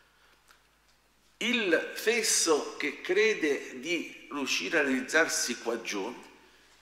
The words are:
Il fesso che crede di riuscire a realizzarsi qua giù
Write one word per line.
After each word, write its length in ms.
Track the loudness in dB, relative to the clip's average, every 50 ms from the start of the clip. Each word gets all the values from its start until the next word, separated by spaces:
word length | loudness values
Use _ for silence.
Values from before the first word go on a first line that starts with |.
| _ _ _ _ _ _ _ _ _ _ -20 _ _ _ _ _ _ _ _ _ _ _ _ _ _ _ _ -4
Il 540 | -2 0 0 2 2 4 2 2 2 -2 -6
fesso 800 | -4 0 0 2 2 2 2 2 4 4 4 4 2 2 -2 -6
che 240 | -4 -4 -4 -4 -4
crede 800 | -2 0 2 4 4 4 4 2 2 0 0 0 -4 -8 -12 -8
di 480 | -6 -4 -4 -4 -4 -6 -12 -18 -14 -10
riuscire 480 | -6 -4 -2 -2 -2 -2 -2 0 2 2
a 40 |
realizzarsi 760 | 2 2 0 0 0 2 2 2 4 4 2 0 0 -2 -4 -4
qua 220 | -4 -4 -4 -4
giù 460 | -4 -6 -4 -4 -4 -6 -8 -12 -16 -20 -20 -20 -20 -20 -20 -20 _ _ _ _